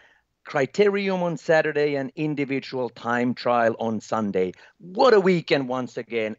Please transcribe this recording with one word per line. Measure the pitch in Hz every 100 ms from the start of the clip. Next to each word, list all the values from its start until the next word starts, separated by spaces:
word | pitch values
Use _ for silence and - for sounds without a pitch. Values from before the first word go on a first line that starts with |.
| _ _ _ _ -
Criterium | 151 135 - 208 196 196 185
on | 175 156
Saturday | - 160 151 147 147 143
and | 135 -
individual | 151 143 135 135 - 131 120
time | - 117 120 123
trial | 117 123 120 113 -
on | 113 110
Sunday. | - 110 104 95 92 - - _
What | 170 190 262
a | 214
weekend | 185 175 - 147 127
once | 127 123 -
again. | 120 117 107